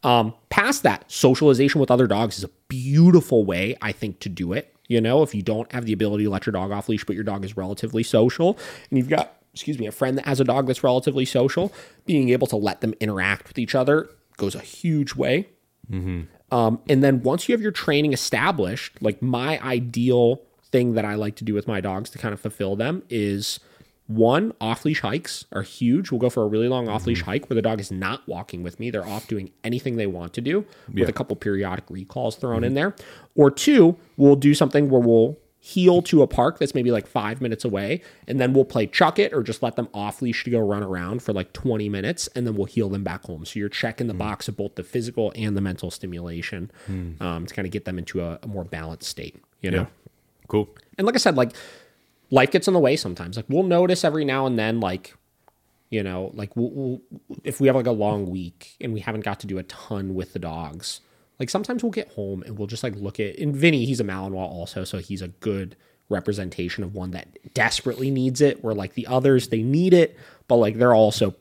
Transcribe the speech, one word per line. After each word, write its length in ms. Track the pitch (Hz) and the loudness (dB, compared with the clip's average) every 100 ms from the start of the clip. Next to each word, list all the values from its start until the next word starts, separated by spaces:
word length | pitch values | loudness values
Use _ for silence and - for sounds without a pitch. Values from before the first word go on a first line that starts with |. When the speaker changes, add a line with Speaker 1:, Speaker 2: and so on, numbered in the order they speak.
Speaker 1:
Um, 300 | 135 120 110 117 _ | 4 4 4 -4 _
past 320 | - 208 277 | 2 4 4
that, 220 | 143 98 - | 2 2 -6
socialization 680 | - 135 131 151 127 139 151 | 2 4 6 6 6 4 2
with 120 | 135 | 4
other 160 | 123 123 | 4 4
dogs 320 | 101 113 101 | 2 0 -4
is 40 | |
a 60 | 95 _ _ | -12 _ _
beautiful 800 | 131 127 143 170 175 - 123 101 | -8 2 8 10 8 8 4 4
way, 300 | 90 98 127 | 0 -2 -4
I 80 | 110 | -6
think, 280 | 98 107 90 | -6 -8 -8
to 80 | - | -10
do 220 | 85 87 | -6 -4
it. 200 | 104 - _ _ | -4 -6 _ _
You 120 | 117 | 2
know, 200 | 113 135 | 4 4
if 140 | 151 107 | 2 0
you 60 | |
don't 280 | 98 110 117 | -4 -4 -4
have 120 | 127 117 | -8 -4
the 80 | |
ability 300 | 104 107 104 104 | 0 0 0 0
to 40 | |
let 140 | 95 - | -2 -2
your 40 | |
dog 180 | 98 95 | -4 -4
off 180 | 101 - | -6 -4
leash, 160 | 107 - | -4 -4
but 80 | 98 | -6
your 80 | |
dog 220 | 107 101 95 | -4 -6 -8
is 100 | 107 | -8
relatively 440 | 95 101 113 113 | -8 -6 -6 -4
social, 540 | 117 117 117 - 170 220 - - - | 0 4 4 4 0 0 -8 -18 -2
and 80 | 139 | -2
you've 120 | 127 | 2
got, 260 | 156 - _ _ | 0 -2 _ _
excuse 240 | - - 143 | -14 -8 -6
me, 60 | 107 | -6
a 40 | |
friend 260 | - 131 135 | -2 -2 -2
that 80 | - | -2
has 140 | 135 | 2
a 40 | |
dog 220 | 127 123 131 | 4 2 0
that's 160 | 127 | 2
relatively 420 | 135 127 131 135 131 | 2 2 2 -2 0
social, 460 | 127 131 - 190 - - _ - | 2 2 2 -2 -6 -20 _ -2
being 220 | 160 127 | 2 4
able 180 | 123 123 | 2 2
to 80 | 110 | 0
let 260 | 104 - | -2 -2
them 120 | 113 104 | -4 -2
interact 480 | 107 98 92 98 - | -4 0 0 -2 -4
with 100 | - | -6
each 140 | 117 135 | -2 0
other 340 | 127 151 151 _ _ _ | 4 2 0 _ _ _
goes 160 | 101 - | -6 -6
a 40 | |
huge 540 | - - 170 156 139 131 | -16 -6 -2 0 -2 -2
way. 320 | 131 135 196 _ _ _ - | -2 -2 -4 _ _ _ -10
Speaker 2:
Mm-hmm. 300 | 95 92 87 82 _ _ 123 | -8 -6 -6 -8 _ _ 2
Speaker 1:
Um, 240 | 113 113 - | 2 2 2
and 160 | 135 | 4
then 180 | 139 131 | 6 4
once 240 | 131 143 - | 2 -2 0
you 40 | |
have 80 | 240 | 0
your 100 | 214 | 0
training 420 | 185 - 143 151 | -4 0 2 2
established, 880 | 127 - 113 151 170 92 120 - - | 0 -2 0 0 0 -2 -4 -10 -4
like, 200 | 107 101 | -4 -2
my 380 | 127 123 135 160 | -2 -2 -2 -4
ideal 760 | 127 127 120 120 123 123 120 131 _ _ _ | -2 -4 -4 -2 2 4 4 2 _ _ _
thing 220 | 135 123 | 0 2
that 120 | 113 107 | 0 -2
I 100 | 104 | -2
like 200 | 104 104 | -4 -6
to 60 | |
do 100 | 110 | -4
with 140 | 104 101 | -2 -2
my 140 | 104 | -4
dogs 280 | 98 95 117 | -4 -6 -8
to 60 | - | -8
kind 140 | 117 | -8
of 60 | 101 | -6
fulfill 360 | - - 98 101 | -10 -6 -4 -2
them 260 | 117 180 - | -2 -4 -6
is, 500 | 117 101 101 107 - _ _ - _ _ | -4 -2 -2 -4 -8 _ _ -20 _ _
one, 460 | 107 113 143 220 - | 2 4 4 0 -4
off-leash 400 | 110 113 151 156 | -6 -2 -2 -2
hikes 440 | 107 135 - - - | -2 -6 -6 -14 -10
are 120 | - | -10
huge. 480 | 101 - 120 135 196 | -10 -2 2 2 0
We'll 80 | 123 | 0
go 100 | 123 | 0
for 140 | 123 | 2
a 40 | 107 | 0
really 200 | 107 120 | 2 0
long 200 | 127 117 | 0 -2
off-leash 340 | 104 92 87 | -4 -2 -4
Speaker 2:
Mm-hmm. 80 | 85 | -2
Speaker 1:
hike 180 | 107 - | -6 -2
where 60 | 113 | -2
the 60 | |
dog 160 | 110 110 | 0 -2
is 120 | 98 | -6
not 360 | 92 95 127 - | -6 -6 -6 -8
walking 340 | 87 95 90 | -12 -10 -10
with 180 | 87 - | -12 -10
me. 120 | 117 | -8
They're 140 | 107 90 | -6 -6
off 200 | 104 - | -8 -6
doing 220 | 107 95 _ | -8 -8 _
anything 320 | 113 120 135 117 | -6 -6 -4 -4
they 100 | 104 | -4
want 280 | 90 85 | -4 -10
to 80 | - | -8
do 180 | 120 185 208 - - | -2 -2 -4 -16 -10
with 100 | 101 | -2
Speaker 2:
Yeah. 80 | 113 | -2
Speaker 1:
a 40 | |
couple 240 | 110 120 - | -2 -6 -6
periodic 500 | 107 98 98 90 - | -4 -2 -4 -6 -10
recalls 460 | 92 95 - 120 - | -14 -12 -6 -6 -6
thrown 280 | 127 117 | -4 -2
in 60 | 117 | 0
Speaker 2:
Mm-hmm. 40 | 135 | 0
Speaker 1:
there. 200 | 175 - - - - - | -2 -4 -18 -20 -8 6
Or 140 | 143 | 6
two, 460 | - - 285 170 175 _ - | 6 4 8 8 6 _ 6
we'll 180 | 139 139 | 8 8
do 180 | 143 | 6
something 360 | 147 143 143 143 | 4 4 4 4
where 120 | 131 | 4
we'll 360 | 120 117 117 151 _ _ | 6 6 6 2 _ _
heel 440 | - - 180 175 | -6 4 6 6
to 180 | 175 165 | 4 4
a 60 | 131 | 4
park 320 | - 127 170 | 4 0 0
that's 160 | 143 139 | -4 0
maybe, 160 | 120 | 0
like, 160 | 113 - | 0 -2
five 340 | 131 104 120 | -4 -4 -4
minutes 240 | 123 113 123 | -6 -4 -4
away, 360 | 98 101 170 - _ - | -4 -4 -6 -8 _ -6
and 120 | 127 | -2
then 140 | 127 | 2
we'll 120 | 135 131 | 4 2
play 200 | 123 104 | 0 -2
chuck 320 | - 160 165 | 2 2 2
it 160 | 139 | 0
or 80 | 147 | 0
just 220 | 110 110 | -4 -4
let 120 | 120 113 | -4 -4
them 120 | 117 104 | -8 -6
off 260 | 104 - | -8 -6
leash 220 | 123 113 | -6 -6
to 80 | - | -2
go 80 | 120 | 0
run 240 | 104 101 | 0 -2
around 400 | 101 92 87 117 | -4 -6 -6 -8
for, 100 | - | -4
like, 180 | 101 90 | -4 -6
twenty 360 | - 131 110 104 | -6 -4 -2 -2
minutes, 400 | 101 101 175 - - | -4 -4 -6 -8 -6
and 100 | 120 | -4
then 80 | |
we'll 120 | 107 - | -4 -4
heel 240 | - 104 | -2 -2
them 140 | 98 | -4
back 200 | 95 87 | -6 -8
home. 200 | - 82 82 | -12 -14 -12
So 120 | 107 | -8
you're 120 | 101 | -8
checking 360 | - 117 - 120 | -4 -6 -4 -6
the 80 | |
Speaker 2:
Mm. 60 | 95 | -6
Speaker 1:
box 280 | 107 101 - | -6 -6 -10
of 80 | 101 | -8
both 200 | 101 - | -10 -10
the 80 | |
physical 500 | 90 123 117 120 107 - | -8 -6 -6 -4 -4 -4
and 220 | 107 101 | -4 -2
the 40 | |
mental 280 | 98 90 90 | -4 -6 -10
stimulation, 800 | - 95 87 87 85 82 98 90 _ - | -12 -12 -12 -10 -10 -10 -10 -12 _ -10
Speaker 2:
Mm. 320 | 95 87 78 | -10 -10 -8
Speaker 1:
um, 260 | 92 82 85 | -8 -8 -8
to 60 | - | -8
kinda 140 | 92 | -8
get 160 | 101 95 | -8 -8
them 120 | 92 | -10
into 240 | 82 92 | -8 -8
a, 160 | 85 82 | -8 -10
a 40 | 117 | -12
more 180 | 101 85 | -10 -10
balanced 440 | 82 80 82 - | -10 -12 -12 -12
state, 280 | - - - _ _ | -12 -14 -18 _ _
you 100 | 95 | -4
know? 60 | 92 | -2
Speaker 2:
Yeah. 40 | 117 _ - _ _ _ _ | -4 _ -20 _ _ _ _
Cool. 220 | 104 104 - _ - | -2 -2 -10 _ -2
Speaker 1:
And 80 | 196 | -2
like 80 | 254 | 2
I 20 | |
said, 180 | - 147 | 0 2
like, 180 | 120 - - - _ _ _ _ _ | 0 -2 -20 -20 _ _ _ _ _
life 220 | 131 135 | 4 4
gets 160 | 185 - | 2 2
in 60 | 185 | 4
the 40 | |
way 160 | 135 156 | 4 2
sometimes. 400 | 101 87 87 107 | -2 -8 -10 -10
Like, 100 | 107 | -2
we'll 140 | 139 | 0
notice 400 | 190 175 180 180 170 | 2 4 4 2 0
every 180 | 151 147 | 0 -2
now 200 | 135 135 | 0 0
and 140 | 120 | 0
then, 200 | 110 117 | 0 0
like, 360 | 101 92 - _ _ _ _ _ _ _ _ | -2 -4 -10 _ _ _ _ _ _ _ _
you 140 | 110 | -6
know, 260 | 98 90 95 - | -4 -6 -8 -10
like, 200 | 104 - | -10 -4
we'll, 140 | 120 | -4
we'll, 320 | 143 131 127 _ - _ - | -4 -8 -8 _ -20 _ -14
if 160 | - 131 | -12 0
we 60 | 135 | 2
have, 80 | 131 | 2
like, 120 | 120 | 0
a 40 | |
long 360 | 113 104 104 95 | -2 -2 -2 -4
week 460 | 92 87 - - _ | -8 -10 -14 -20 _
and 140 | 127 | -10
we 60 | 110 | -8
haven't 240 | 104 110 | -8 -8
got 160 | 104 101 | -8 -8
to 80 | 98 | -8
do 100 | 95 | -10
a 60 | |
ton 500 | 90 - - 104 98 | -10 -18 -10 -8 -6
with 200 | 92 90 | -8 -8
the 60 | 101 | -10
dogs, 600 | 82 80 80 80 - - _ _ _ _ | -10 -10 -10 -12 -14 -14 _ _ _ _
like, 100 | 127 | -6
sometimes 340 | - 208 247 | -6 -6 -4
we'll 80 | 240 | -4
get 180 | 214 - | -6 -10
home 340 | - 98 95 | -10 -8 -8
and 140 | - 104 | -12 -10
we'll 100 | 101 | -10
just, 160 | 113 | -8
like, 120 | 131 98 | -8 -8
look 240 | 101 - | -10 -6
at, 180 | 104 - | -8 -4
and 160 | 151 139 | -6 2
Vinny, 300 | 165 147 120 | 4 4 0
he's 140 | 123 | -2
a 40 | |
Malinois 320 | 107 95 98 95 | -4 -4 -8 -6
also, 460 | 92 87 85 - | -6 -8 -10 -10
so 160 | 92 98 | -8 -10
he's 220 | 82 95 | -8 -10
a 60 | 90 | -10
good 480 | 85 110 98 92 - _ _ _ | -8 -6 -4 -6 -14 _ _ _
representation 720 | 101 90 101 92 - 90 - | -4 -4 -6 -6 -8 -8 -6
of 100 | 95 101 | -8 -8
one 160 | 90 | -10
that 160 | 90 - - - | -10 -14 -20 -10
desperately 560 | - 117 - - 117 135 | 0 0 0 -4 -4 -2
needs 280 | 135 131 127 | 0 -2 2
it, 220 | 143 - | 2 2
where, 100 | 113 | -4
like, 200 | 104 95 | -4 -6
the 140 | - 113 | -8 -2
others, 420 | 127 135 131 - | 0 4 4 2
they 120 | 113 | -2
need 300 | 117 147 180 | 0 2 6
it, 220 | 175 160 - - - _ | 6 6 0 -20 -20 _
but, 80 | 120 | 4
like, 200 | 107 110 | 4 4
they're 160 | 123 113 | 4 6
also 400 | 107 104 104 - | 6 4 -2 -4